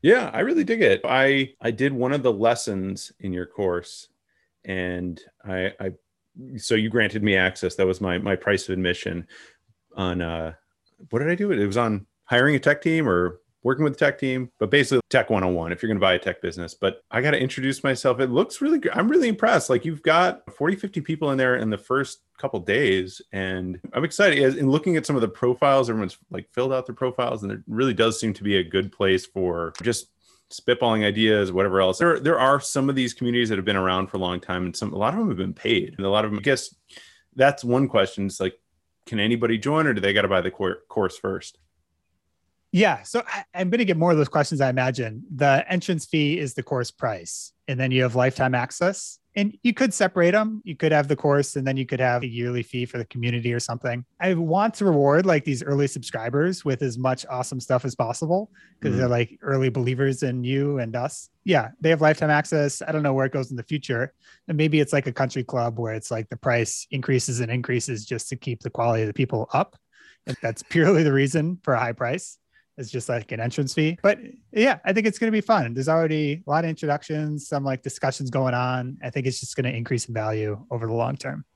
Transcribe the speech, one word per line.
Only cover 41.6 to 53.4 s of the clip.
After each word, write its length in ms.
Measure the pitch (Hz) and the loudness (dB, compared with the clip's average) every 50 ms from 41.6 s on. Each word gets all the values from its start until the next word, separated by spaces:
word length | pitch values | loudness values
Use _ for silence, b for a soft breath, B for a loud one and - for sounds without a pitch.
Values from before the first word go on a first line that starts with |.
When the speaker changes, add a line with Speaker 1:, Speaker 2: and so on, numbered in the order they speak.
| _ _ _ _ _ _ _ _ _ _ _ _ _ _ _ _ _ _ _ _ _ _ | _ _ _ _ _ _ _ _ _ _ _ _ _ _ _ _ _ _ _ _ _ _
Speaker 2:
Yeah. 320 | - 175 214 196 151 - | 2 4 4 4 2 0
So 200 | - - - 233 220 | -6 -4 -4 -4 -4
I, 180 | - - - - _ _ | -4 -8 -10 -10 _ _
I'm 160 | 180 185 180 | -4 -2 0
gonna 140 | 180 233 240 | 0 0 0
get 100 | 185 180 | 0 2
more 160 | 160 165 180 | 2 4 4
of 60 | 170 151 | 4 4
those 100 | 147 - | 2 2
questions, 320 | - 156 143 - 165 139 | 2 0 0 0 0 0
I 80 | 135 131 | 0 0
imagine. 560 | 127 127 127 131 127 123 123 113 110 110 - - 165 | 2 0 0 -2 -2 -4 -6 -6 -8 -12 -14 -12 -4
The 300 | 127 143 139 135 139 - - | 2 4 4 4 4 2 0
entrance 340 | 185 180 - - 185 160 - | -4 -4 -2 -2 -4 -4 -4
fee 340 | - - 156 147 143 151 175 | -2 0 0 2 0 0 -2
is 140 | 151 131 | -4 -6
the 100 | - - | -6 -8
course 280 | 127 - 143 127 120 - | -6 -4 -4 -4 -4 -6
price, 600 | _ _ - 120 107 92 85 - - - - - _ _ _ | _ _ -4 -4 -4 -6 -10 -12 -12 -12 -14 -16 _ _ _
and 140 | - 135 127 | -8 -4 -2
then 100 | 131 131 | -2 0
you 120 | 127 127 | 2 2
have 120 | 127 123 117 | 2 2 2
lifetime 400 | 127 123 131 127 - 135 127 127 | 4 2 2 2 2 0 0 0
access. 640 | 123 120 127 - - 175 180 196 - - - - _ _ _ _ | 0 -2 -4 -4 -2 0 0 0 -2 -10 -16 -16 _ _ _ _
And 220 | 202 202 208 - - | -2 -2 -2 -2 0
you 100 | _ 240 | _ 0
could 220 | 220 - 262 240 180 | 2 2 0 0 2
separate 400 | - 208 - - 185 170 175 185 | 2 0 2 4 4 4 4 4
'em. 260 | 214 220 220 220 214 | 4 2 0 -4 -8
You 140 | - 190 156 | -8 -10 -6
could 160 | - - 156 | 0 2 4
have 160 | 156 147 143 139 | 4 4 4 2
the 80 | 151 | 0
course, 400 | - - 147 143 143 143 - - | 0 2 2 4 4 2 0 -2
and 100 | 143 131 | -4 -2
then 120 | 135 135 135 | -2 -2 -2
you 80 | 131 | -4
could 140 | 123 139 127 | -4 -2 0
have 220 | 131 123 123 123 | 2 2 2 0
a 40 | 120 | -2
yearly 360 | 123 113 120 120 123 123 123 | -4 -6 -4 -4 -2 -2 -4
fee 220 | 117 - - 123 120 | -6 -4 -6 -6 -6
for 140 | 120 - 123 | -6 -6 -8
the 80 | 117 | -8
community 440 | _ - 123 120 120 120 120 | _ -6 -4 -4 -2 -2 -2